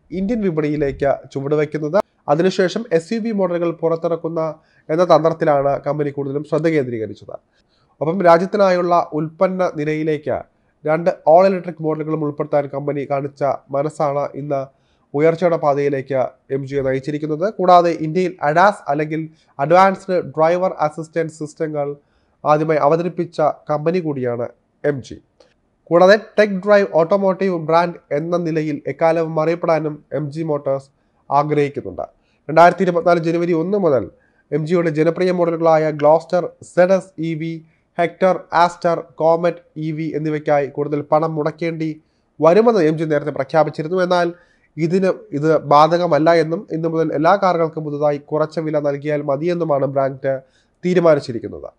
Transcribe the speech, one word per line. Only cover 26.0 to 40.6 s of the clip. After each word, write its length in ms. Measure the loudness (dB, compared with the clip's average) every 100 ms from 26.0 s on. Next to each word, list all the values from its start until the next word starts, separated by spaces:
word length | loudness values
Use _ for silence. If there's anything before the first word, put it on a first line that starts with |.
| 6 4 2 0
ടെക് 100 | 0
ഡ്രൈവ് 380 | 0 2 2 4
ഓട്ടോമോട്ടീവ് 640 | 0 2 0 0 0 -2 -2
ബ്രാൻഡ് 340 | 0 0 0 -4 -6
എന്ന 260 | -6 -2 -4
നിലയിൽ 440 | -2 -2 -2 -4 -8
എക്കാലവും 540 | -2 0 0 -2 -2
അറിയപ്പെടാനും 640 | -2 -2 0 0 -2 -8 _
എം 180 | -8 -6
ജി 100 | -6
മോട്ടോഴ്സ് 480 | -4 -4 -4 -6 -8 _ _ _ -2
ആഗ്രഹിക്കുന്നുണ്ട്. 720 | 0 2 0 0 -4 -10 -10 -14 _ _ _ 0
രണ്ടായിരത്തി 340 | 6 6 6
ഇരുപത്തിനാല് 360 | 0 2 2 2
ജനുവരി 340 | 2 -2 0
ഒന്ന് 240 | -2 0 0
മുതൽ 320 | 2 0 -2 -12 _ _ _
എം 160 | -6 0
ജിയുടെ 220 | 0 0
ജനപ്രിയ 420 | 0 0 0 0
മോഡലുകളായ 600 | 0 0 0 2 2 2
ഗ്ലോസ്റ്റർ, 580 | 2 4 4 2 -4 -4 -10
സെഡ് 280 | -4 2 4
എസ് 300 | 2 -2 -8
ഇ 120 | -6
വി, 320 | -6 -8 -10 -14 _ _ -4
ഹെക്ടർ, 400 | -4 0 0 0 -2
ആസ്റ്റർ, 500 | 0 0 0 -2 -2 -6 -2
കോമറ്റ് 420 | 0 2 0 -4 _ -10
ഇ 140 | -8
വി 200 | -6 -6 -4
എന്നിവയ്ക്കായി 520 | -4 -4 0 0